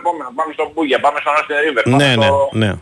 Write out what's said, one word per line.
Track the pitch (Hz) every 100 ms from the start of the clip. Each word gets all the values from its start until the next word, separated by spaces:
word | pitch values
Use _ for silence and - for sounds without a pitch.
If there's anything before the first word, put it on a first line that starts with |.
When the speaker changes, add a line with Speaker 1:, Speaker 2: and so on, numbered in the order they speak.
Speaker 1:
επόμενο, | 175 170 127 123
πάμε | 156 151
στον | 151
Μπούγια, | 160 151 120
πάμε | 139 147
στον | 151 151
Austin | 147 147
River, | 156 123
πάμε | 113 135
Speaker 2:
Ναι, | 139
Speaker 1:
στο | 117 - - -
Speaker 2:
ναι, | 110 107
ναι. | 87